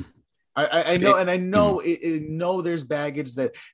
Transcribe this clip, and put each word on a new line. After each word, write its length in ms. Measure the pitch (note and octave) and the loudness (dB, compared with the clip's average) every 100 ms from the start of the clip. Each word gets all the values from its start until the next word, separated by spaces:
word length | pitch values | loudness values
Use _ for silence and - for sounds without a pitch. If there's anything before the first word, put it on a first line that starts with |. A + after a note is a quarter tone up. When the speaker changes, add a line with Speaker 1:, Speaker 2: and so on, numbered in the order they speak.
| - _ _ _ _ - | -18 _ _ _ _ -2
Speaker 1:
I, 80 | D3+ | 0
I, 180 | E3 D#3 | 2 4
I 40 | F3+ | 4
know, 180 | G3 F#3+ | 6 4
and 120 | F3+ | 2
I 80 | F3+ | -2
know, 400 | F#3 G#3 G#3 F#3 | 0 2 2 2
Speaker 2:
Mm-hmm. 300 | E3+ E3+ E3 | -2 -4 -2
Speaker 1:
I, 40 | D#3 | -4
I 40 | D#3 | -4
know 320 | D#3+ F3 F#3 | -4 -2 -2
there's 220 | E3+ E3+ | -2 -4
baggage 520 | C3 D3 D3 C#3+ C3+ A#2+ | -4 -4 -4 -6 -8 -4
that 200 | B2+ - - | -6 -6 -20